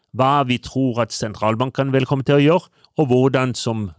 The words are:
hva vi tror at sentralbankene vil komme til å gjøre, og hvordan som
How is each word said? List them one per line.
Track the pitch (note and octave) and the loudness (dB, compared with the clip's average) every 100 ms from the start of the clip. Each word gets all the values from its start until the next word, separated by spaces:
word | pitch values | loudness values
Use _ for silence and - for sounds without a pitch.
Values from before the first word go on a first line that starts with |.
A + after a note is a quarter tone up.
| _ A2 | _ -2
hva | C3 C#3+ B2+ | 0 2 0
vi | A#2+ | -4
tror | - - C3 A#2 | -4 -2 -2 -2
at | A2+ | -4
sentralbankene | - A2 G2 G#2+ A2 C3 - C3+ | -4 -8 -2 -2 0 -2 -2 -2
vil | C3 B2+ | 0 0
komme | C3+ | -2
til | C3 C#3+ | 2 4
å | |
gjøre, | C#3+ F3 - _ _ - | 4 2 -2 _ _ -4
og | C#3 | 2
hvordan | B2+ C3 C3 B2+ | 4 4 2 -2
som | A#2 B2 A2 G2+ | -4 -4 -4 -6